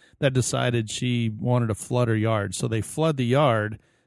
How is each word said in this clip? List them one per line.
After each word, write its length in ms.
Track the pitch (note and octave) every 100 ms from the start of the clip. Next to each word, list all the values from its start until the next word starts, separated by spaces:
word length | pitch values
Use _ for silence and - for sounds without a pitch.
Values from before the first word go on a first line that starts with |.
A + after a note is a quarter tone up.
| _ -
that 140 | C#3
decided 560 | C3 - B2+ B2 A#2+ A2
she 380 | - B2+ A#2+ A2+
wanted 380 | G#2+ A#2+ B2 A2+
to 80 | G#2
flood 320 | - B2 A#2+
her 80 | A2
yard. 380 | A2 A2 G2 -
So 120 | A#2+
they 140 | A2
flood 360 | - - D#3+ C#3
the 80 | A#2+
yard, 540 | C3+ D3 A2+ G#2+ A2 _ _